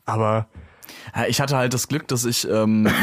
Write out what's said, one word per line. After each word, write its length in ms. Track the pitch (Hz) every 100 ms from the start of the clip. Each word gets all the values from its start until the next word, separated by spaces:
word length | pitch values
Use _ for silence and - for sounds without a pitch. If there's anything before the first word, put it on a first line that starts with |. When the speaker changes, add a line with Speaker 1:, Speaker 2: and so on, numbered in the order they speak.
| -
Speaker 1:
Aber 400 | 110 107 110 107 - - - - - - 113
Speaker 2:
Ja, 80 | 117
ich 140 | 120
hatte 160 | 139 139
halt 160 | 123
das 160 | 123 -
Glück, 200 | 151 -
dass 180 | 127 120
ich, 200 | 120 -
ähm, 380 | 110 107 110 107 -